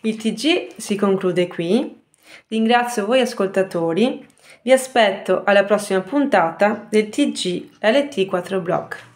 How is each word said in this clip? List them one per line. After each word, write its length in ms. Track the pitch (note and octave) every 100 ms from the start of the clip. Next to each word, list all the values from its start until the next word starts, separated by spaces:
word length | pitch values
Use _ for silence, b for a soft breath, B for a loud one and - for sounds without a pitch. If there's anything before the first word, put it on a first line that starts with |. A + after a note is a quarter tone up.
Il 140 | A3 A3
T 180 | A3
G 340 | - D4 F4 - -
si 180 | - G3+
conclude 520 | G3+ F#3+ F#3 F3+ F3
qui. 540 | - E3+ A3 D#4 - _ B B B _
Ringrazio 580 | A3 A3 A#3+ A#3+ - G3+
voi 140 | C4
ascoltatori, 1080 | A#3 - F#3+ F#3+ F#3+ E3+ E3 E3+ B3 D4+ - b b b
vi 80 | A#3
aspetto 720 | B3+ C4 B3 G#3+ F#3+ - F#3
alla 220 | - G3+ G3
prossima 360 | G#3 - F#3+
puntata 880 | F#3 C#4+ C#4 G3+ E3 E3 G3+ A3 -
del 200 | G#3+ G#3+
T 220 | - C#4
G 380 | - F#3 F3+ - _
L 280 | G#3 C4+ C#4+
T 180 | - F#3
quattro 360 | F3+ F3 G3
Blog. 340 | F3+ E3 - - -